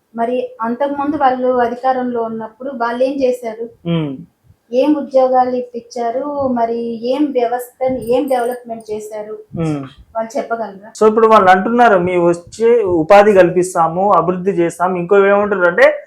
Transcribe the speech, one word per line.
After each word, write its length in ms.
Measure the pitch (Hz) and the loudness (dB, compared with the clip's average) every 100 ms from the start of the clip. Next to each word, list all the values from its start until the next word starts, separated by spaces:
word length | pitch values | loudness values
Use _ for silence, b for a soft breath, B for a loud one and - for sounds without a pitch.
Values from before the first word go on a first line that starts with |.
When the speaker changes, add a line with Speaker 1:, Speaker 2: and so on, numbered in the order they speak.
| _ 226 | _ -6
Speaker 1:
మరి 340 | 233 254 247 - | -4 -4 -6 -6
అంతకుముందు 560 | 226 240 285 285 285 302 | -6 -2 -4 -2 -4 0
వాళ్ళు 320 | 269 254 254 | 0 2 0
అధికారంలో 760 | 254 233 247 262 254 247 240 | 0 -2 -2 -2 -2 -2 -4
ఉన్నప్పుడు 480 | 226 226 220 - 262 | -6 -8 -12 -12 -12
వాళ్ళు 300 | 254 233 240 | -6 -6 -2
ఏం 180 | 269 285 | -2 0
చేశారు? 460 | 254 247 226 220 233 - 170 | -2 -2 -6 -10 -12 -10 -4
Speaker 2:
Hmm. 280 | 165 151 131 170 _ _ _ _ | -2 -4 -8 -16 _ _ _ _
Speaker 1:
ఏం 220 | 240 285 | 0 2
ఉద్యోగాలు 560 | 302 247 262 254 254 254 | 0 0 2 2 2 2
ఇప్పించారు, 1000 | 247 247 233 - 247 233 247 294 285 269 | -2 -6 -12 -12 -6 -6 -4 -6 -4 -2
మరి 600 | 240 233 233 233 226 240 | -2 -2 -2 -6 -6 -4
ఏం 200 | 277 294 | -2 0
వ్యవస్థని, 840 | 247 233 247 247 _ 262 254 220 254 | 0 -2 -2 -8 _ -4 -4 -2 -2
ఏం 120 | 285 | 0
డెవలప్‌మెంట్ 640 | 254 240 247 233 226 - | -2 -2 -6 -10 -14 -10
చేశారు? 460 | 214 214 214 214 214 - 175 | -12 -10 -12 -12 -14 -14 -6
Speaker 2:
Hmm. 300 | 160 147 135 - - 226 | -4 -4 -8 -18 -12 -10
Speaker 1:
వాళ్ళు 220 | 226 233 | -6 -8
చెప్పగలరా? 540 | - 226 214 190 214 - | -6 -8 -8 -12 -20 0
Speaker 2:
So 80 | 220 | 2
ఇప్పుడు 180 | 220 220 | 4 4
వాళ్ళు 240 | 220 185 | 6 6
అంటున్నారు, 480 | 190 214 240 240 190 | 4 2 2 4 4
"మీ 180 | 175 180 | 2 0
వచ్చే 680 | 175 170 - - 226 240 | 2 0 -6 -2 2 2
ఉపాధి 500 | 196 175 156 202 208 | 2 -2 6 6 8
కల్పిస్తాము, 800 | 196 175 170 180 180 165 170 202 | 6 4 2 -2 0 -2 0 2
అభివృద్ధి 380 | 180 165 185 180 | 2 2 -2 -4
చేస్తాము." 460 | 175 170 - 180 180 | -2 -2 -2 -2 -2
ఇంకో 300 | 175 202 196 | 2 4 4
ఏమంటారు 380 | 202 208 202 | 2 2 2
అంటే, 300 | 175 185 285 302 | 0 4 2 2